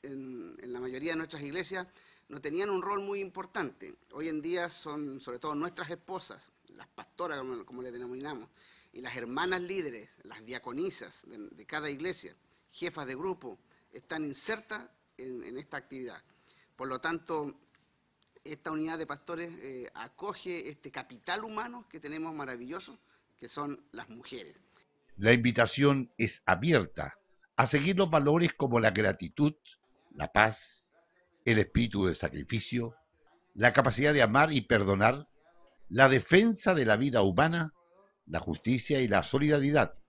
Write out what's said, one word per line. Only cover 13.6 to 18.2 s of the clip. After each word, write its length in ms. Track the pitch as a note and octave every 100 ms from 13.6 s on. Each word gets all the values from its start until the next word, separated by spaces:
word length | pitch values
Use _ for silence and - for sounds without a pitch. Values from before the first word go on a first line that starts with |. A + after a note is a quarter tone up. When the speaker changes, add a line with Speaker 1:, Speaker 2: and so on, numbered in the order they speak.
| _ _ _
Speaker 1:
están 320 | - _ D#3+
insertas 640 | D3+ C#3 - A3 - G#3+ - _ _ -
en, 260 | C3 B2
en 160 | F#2+ B2+
esta 180 | D3 C#3+
actividad. 460 | - C3+ B2 E2 _ _ _ _ _ _
Por 100 | C3
lo 140 | B2+
tanto, 600 | E3 E3 - D#3+ D3 - _ _ _ _ _ _